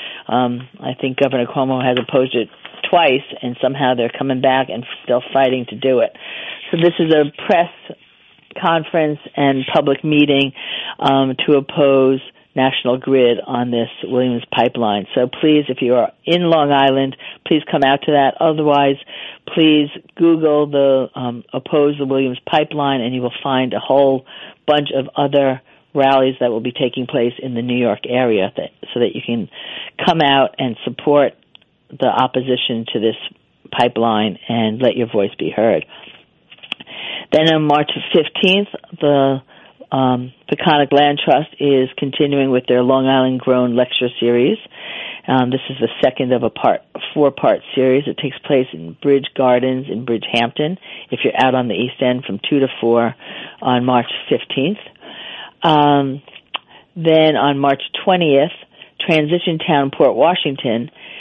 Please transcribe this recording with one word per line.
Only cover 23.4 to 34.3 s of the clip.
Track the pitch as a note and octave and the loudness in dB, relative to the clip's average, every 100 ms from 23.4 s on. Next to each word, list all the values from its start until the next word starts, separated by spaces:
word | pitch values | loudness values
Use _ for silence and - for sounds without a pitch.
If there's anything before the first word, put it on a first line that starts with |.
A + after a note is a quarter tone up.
find | C#3 C3 B2+ | -4 -2 -2
a | G2+ - | -4 0
whole | C3 C#3 C3 - - - - - | 2 4 2 -4 -20 -20 -8 -2
bunch | D3 C#3+ C3+ | 0 0 -4
of | C3+ - | -4 -2
other | C#3+ C#3+ C3+ B2+ _ _ _ | 0 2 2 -2 _ _ _
rallies | C#3+ C3+ C3+ C3 B2+ | 0 2 4 2 0
that | B2 | -2
will | A2 A#2 | -2 -4
be | B2 | -4
taking | C3 C3 B2 | -4 -4 -4
place | C#3+ A#2+ B2 C3 | -2 -2 -4 -8
in | |
the | A#2 B2 | -6 -4
New | B2 A#2 | -2 0
York | G#2 - B2 | -2 -2 0
area | B2+ G#2+ F#2+ - | 2 0 0 -4
that, | E2 _ - | -10 _ -10
so | - | -2
that | A#2+ - | -2 -2
you | - | -6
can | A#2 - - - - - - - | -6 -6 -12 -16 -16 -14 -8 -4
come | E3 | 0
out | C#3+ C#3 C3 - | 2 2 0 -2
and | C3 A2 | -8 -8
support | - A#2+ - D3 C3+ - _ _ _ _ _ - | -10 -6 0 2 2 -2 _ _ _ _ _ -6
the | B2+ G#2+ | -2 0
opposition | B2+ B2+ B2+ B2 - A#2 A2+ | 0 -2 -2 -2 -4 -6 -6
to | A#2 A2 | -2 -2
this | - - - _ _ - - | -4 -10 -18 _ _ -10 -2
pipeline | B2 A2+ A2+ G#2+ G#2+ | -2 0 0 0 -2